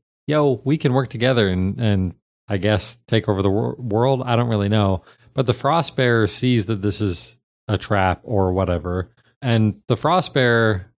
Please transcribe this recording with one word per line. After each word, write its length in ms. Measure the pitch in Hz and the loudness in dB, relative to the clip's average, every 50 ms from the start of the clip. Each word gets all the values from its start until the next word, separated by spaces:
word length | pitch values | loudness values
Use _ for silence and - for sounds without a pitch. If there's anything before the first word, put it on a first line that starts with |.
| _ _ _ _ _ | _ _ _ _ _
yo, 340 | - 151 151 147 139 127 110 - | -2 0 2 2 2 0 0 -2
we 120 | 131 156 | -2 -2
can 160 | 151 - 135 123 | 0 0 0 0
work 160 | 135 127 - | 0 -2 -2
together 380 | - 110 120 131 131 117 104 | -4 -2 0 2 2 2 2
and, 320 | 95 92 92 92 95 98 - | 2 2 0 0 -2 -2 0
and 360 | 117 107 101 95 92 87 - _ _ _ _ _ _ | 0 2 2 2 0 -2 -6 _ _ _ _ _ _
I 100 | - 101 | -6 -4
guess 400 | 95 90 107 107 101 - - - - _ | -2 0 0 0 0 -2 -6 -10 -12 _
take 220 | - 123 110 - - | -2 -2 0 0 0
over 120 | 98 95 | 0 0
the 80 | 95 98 | 2 0
wor-, 260 | 98 107 123 120 - | 0 0 -2 -4 -6
world." 460 | - 127 110 101 113 123 135 135 127 127 | -8 -6 -2 0 0 2 2 0 0 -2
I 100 | 123 120 | 0 0
don't 140 | 117 120 117 | 0 2 2
really 180 | 110 104 101 101 | 0 0 0 2
know. 340 | 107 107 101 95 95 90 - - - _ _ _ - | 2 2 2 2 0 -2 -4 -12 -20 _ _ _ -4
But 120 | 135 127 | -2 0
the 80 | 123 117 | 0 -2
Frost 420 | - - 139 160 170 143 - - | 0 0 0 0 0 -2 -2 -2
Bearer 320 | 135 127 123 120 113 107 | 0 0 2 2 2 2
sees 380 | 101 - - 127 127 123 113 92 | 0 0 -2 0 0 0 0 0
that 160 | 107 110 95 | -2 -4 -4
this 180 | 98 104 - - | -4 -4 -2 -2
is 400 | 107 95 85 - - - - _ _ _ _ _ _ - | -2 -4 -4 -4 -8 -10 -14 _ _ _ _ _ _ -4
a 80 | 104 | -4
trap 420 | 92 - - 104 98 92 92 87 - - | -4 -2 -2 0 2 2 0 0 -2 -4
or 280 | - 113 98 95 92 | -4 -2 0 0 0
whatever. 580 | 90 95 95 90 87 85 78 90 87 92 90 - _ _ _ _ _ _ | 0 0 0 0 -2 -2 -4 -4 -6 -6 -6 -8 _ _ _ _ _ _
And 400 | 131 123 117 110 110 107 98 - _ | -2 0 2 2 2 0 0 -2 _
the 80 | - 123 | -2 -2
Frost 380 | - - 151 175 185 143 - - | 0 0 0 0 0 0 0 0
Bearer 540 | 139 127 120 117 117 113 110 107 92 90 - _ | 0 2 2 4 4 2 2 0 -2 -6 -12 _